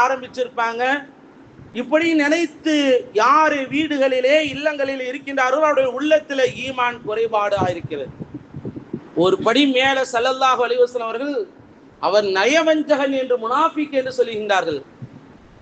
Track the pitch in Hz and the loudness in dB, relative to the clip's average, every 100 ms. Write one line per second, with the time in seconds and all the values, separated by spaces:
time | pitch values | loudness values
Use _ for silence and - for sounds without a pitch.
0 | 254 262 247 254 240 240 226 233 254 285 | 2 0 -6 -8 -6 -4 -4 -2 -2 -2
1 | 269 - - - - - - 220 262 311 | -6 -20 -20 -20 -20 -20 -12 -8 0 0
2 | 330 311 285 330 339 - 320 302 277 247 | 2 2 2 2 -2 -4 -2 2 4 2
3 | - 208 233 294 311 285 254 277 311 285 | 0 2 4 4 4 0 -2 -4 -2 0
4 | 269 262 254 302 302 262 302 294 269 269 | 0 2 2 2 2 -2 -4 -2 -4 -4
5 | 254 285 277 277 254 277 311 277 262 247 | -6 -8 -6 -2 0 2 2 2 0 -2
6 | 302 302 302 269 254 226 262 254 247 233 | 2 2 2 -2 -2 -2 -8 -2 -2 -4
7 | 214 220 226 214 202 196 180 170 - 147 | -6 -2 0 0 0 0 -2 -4 -8 -10
8 | 127 - - - - - - - - - | -10 -12 -16 -16 -16 -14 -12 -14 -12 -12
9 | - 151 180 190 220 233 285 254 269 262 | -6 0 2 2 2 2 2 2 2 0
10 | 254 233 254 262 262 247 233 247 240 247 | -2 -2 -2 2 2 2 0 2 2 0
11 | 226 226 285 269 190 - - - - - | -6 -6 -4 -4 -6 -12 -20 -20 -20 -6
12 | 156 202 202 190 220 320 320 311 294 277 | 0 2 2 2 2 4 4 2 2 0
13 | 277 269 254 247 220 269 320 302 294 269 | 0 -2 -2 -2 0 0 0 0 -2 -2
14 | 262 247 226 214 208 190 165 143 - - | -2 -2 -2 -2 0 0 0 -4 -8 -18
15 | - - - - - - | -20 -20 -20 -20 -20 -20